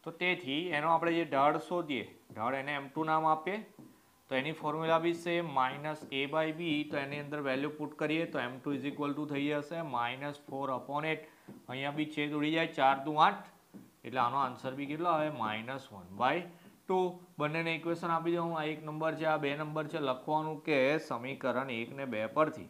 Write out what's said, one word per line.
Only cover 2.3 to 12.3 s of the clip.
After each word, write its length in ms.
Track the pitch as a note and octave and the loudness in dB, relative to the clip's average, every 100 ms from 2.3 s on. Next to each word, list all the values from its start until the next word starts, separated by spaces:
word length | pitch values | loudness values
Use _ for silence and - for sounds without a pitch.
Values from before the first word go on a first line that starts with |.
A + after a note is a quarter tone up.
ઢાળ 200 | A2 A2+ | -4 -2
એને 180 | C3+ C#3 | 0 -2
એમ 160 | D3 C#3 | -4 -4
ટુ 160 | D3+ | -4
નામ 220 | D#3+ D#3 D#3+ | 2 4 4
આપીએ, 400 | D#3 F3+ G#3 A3 - - - _ _ _ | 2 2 -4 -8 -18 -20 -20 _ _ _
તો 60 | |
એની 180 | C3 C#3+ | -2 0
ફોર્મ્યુલા 460 | D3+ D3+ D3+ D#3+ E3 | -2 -2 -2 4 4
બી 160 | E3+ | 4
સેમ, 400 | E3+ F3 E3+ E3+ | 0 0 0 0
માઇનસ 520 | C3+ B2+ C#3 D3+ D3+ - | 2 2 0 -6 -6 -4
એ 140 | C#3 C#3 | -2 0
by 260 | D#3 D#3+ | 2 0
બી. 320 | D#3 E3+ D3 | 0 0 0
તો 120 | D3+ D3+ | 0 -4
એની 240 | C#3 D3 | -4 -6
અંદર 200 | C#3+ D3+ | -6 -4
વેલ્યુ 300 | C#3 C3 D3 | 0 0 -2
પુટ 280 | D3+ D3 - | -4 -8 -2
કરીએ 280 | D3+ D#3 E3 | 0 0 0
તો 120 | D3 | -2
એમ 200 | B2 B2+ | -4 -4
ટુ 160 | D3 | -4
is 120 | C#3 C#3 | -2 -4
equal 320 | C#3+ D3 C#3+ | -2 -4 -2
to 80 | D3 | -4
થઈ 220 | C#3 C#3+ | -2 0
જશે 340 | D3+ C#3+ E3+ | -2 -2 -6
માઇનસ 580 | D#3+ B2 A#2+ C3 C#3+ C#3+ - | -4 -2 -2 -2 -6 -8 -10
ફોર 200 | C3+ C3+ | -6 -4
upon 340 | B2+ B2+ C#3+ | -4 -4 -4
eight. 480 | D#3 D3+ - - - - - | -2 -2 -6 -20 -20 -18 -8
અહીંયા 220 | B2+ C#3 | -4 -2
બી 140 | D3 | -2
છેદ 280 | D3+ D3+ D3 | -2 -2 -2